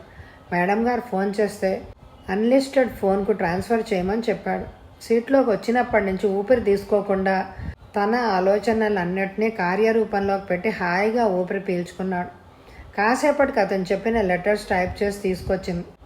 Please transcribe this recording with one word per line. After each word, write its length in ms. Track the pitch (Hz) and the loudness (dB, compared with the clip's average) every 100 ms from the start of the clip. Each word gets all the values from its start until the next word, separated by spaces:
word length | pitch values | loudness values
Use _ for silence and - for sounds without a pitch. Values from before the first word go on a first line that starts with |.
| - - - - - | -14 -20 -20 -20 -4
మేడం 360 | 175 180 214 233 | 0 2 2 0
గారు 140 | 240 | -2
ఫోన్ 320 | 233 190 202 202 | -2 -2 -2 0
చేస్తే 420 | 202 208 190 190 - - - - - | -2 0 -2 -2 -8 -20 -20 -16 -6
అన్‌లిస్టెడ్ 600 | 190 233 269 269 277 214 | 0 4 4 4 0 0
ఫోన్కు 420 | - 196 196 202 | 0 0 2 0
ట్రాన్స్‌ఫర్ 640 | 196 180 180 190 226 220 | 0 0 -2 0 -2 0
చేయమని 280 | 185 185 220 233 | -2 0 -2 -2
చెప్పాడు. 340 | 180 190 185 - - - - | -4 -4 -6 -6 -14 -20 -14
సీట్లోకి 460 | - 233 233 269 247 | 0 0 4 4 4
వచ్చినప్పటి 560 | 190 - 240 247 226 196 | 2 2 0 2 2 2
నుంచి 220 | 190 208 | 0 0
ఊపిరి 340 | 196 196 247 | 0 2 2
తీసుకోకుండా 840 | 202 196 - 208 202 196 190 190 196 - - | 4 0 2 0 2 0 2 0 -2 -8 -12
తన 460 | - - 208 208 240 | -12 -8 -2 0 0
ఆలోచనలన్నిటినీ 1300 | 233 185 190 208 220 220 214 202 175 190 190 202 220 | 2 2 4 2 2 0 0 0 -2 -2 -4 -2 -2
కార్యరూపంలోకి 960 | 220 175 196 220 226 214 202 196 196 196 | 0 -2 2 2 2 0 0 0 -2 -2
పెట్టి 240 | 180 180 | -2 -2
హాయిగా 560 | 175 175 180 214 240 220 | -2 -2 0 0 2 2
ఊపిరి 340 | 180 180 196 | 0 -2 -4
పీల్చుకున్నాడు. 680 | 190 175 175 - 190 180 180 - - - - - - - | -2 -4 -4 -6 -4 -4 -6 -12 -20 -20 -20 -20 -10 0
కాసేపటికి 600 | 208 262 294 285 269 247 | 0 2 2 2 0 2
అతను 260 | 196 196 180 | 0 0 -2
చెప్పిన 300 | 196 226 226 | -2 0 0
లెటర్స్ 440 | 190 180 196 208 - | 2 0 0 -2 0
టైప్ 380 | 190 180 - | -2 -2 -2
చేసి 160 | 202 202 | -4 -2
తీసుకొచ్చింది. 680 | 190 180 - 190 190 175 - - | -4 -4 -2 -4 -2 -6 -6 -16